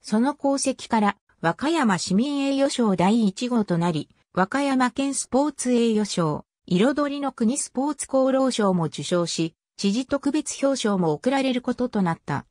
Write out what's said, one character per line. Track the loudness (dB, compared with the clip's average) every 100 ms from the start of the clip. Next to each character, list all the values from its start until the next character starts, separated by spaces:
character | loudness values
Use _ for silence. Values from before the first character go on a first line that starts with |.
そ | 0 0
の | 0 0
功 | 0 0
績 | -2 -4 -2
か | 0
ら、 | 0 -2 _ _
和 | -4
歌 | -2 0
山 | 2 2 0
市 | 0
民 | 0 2 -2 -2
栄 | 2
誉 | 0
賞 | 2 0
第 | 4 4 4 2
一 | 0 -2
号 | 0
と | 0 0
な | 0
り、 | -2 -6 _ _
和 | -2
歌 | -2 0
山 | 0 2 0
県 | 0 -4
ス | -4 -2
ポ | 0 0
ー |
ツ | -2 0
栄 | 2 2
誉 | 2
賞、 | 0 0 -2 -2 -8 _ -2
彩 | 2 2 2 -2 -4
り |
の | -6
国 | -2 -2 -2
ス | -4
ポ | -4 -4
ー | -4
ツ | -2
功 | 0 2
労 | 2 2
賞 | 2 0
も | 2
受 | -2 -4
賞 | -2 0 0
し、 | -2 -4 _ _ -2
知 | 0
事 | 0 -2
特 | -2 0
別 | -2 -4 -2
表 | 0
彰 | 0 0 0
も | 0
贈 | 0 0
ら | 0
れ | 0
る | -2
こ | -4
と | -4 -2
と | 0
な | -2
っ | -2
た。 | -6 -6 -8